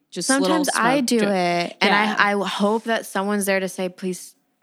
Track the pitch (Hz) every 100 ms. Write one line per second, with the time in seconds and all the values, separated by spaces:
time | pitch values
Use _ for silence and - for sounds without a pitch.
0 | _ - 175 269 277 294 269 - 226 277
1 | 240 240 202 196 175 175 175 - 202 202
2 | 214 214 202 202 185 - 202 220 233 226
3 | - 196 196 208 196 190 185 185 185 180
4 | 190 180 - - _ _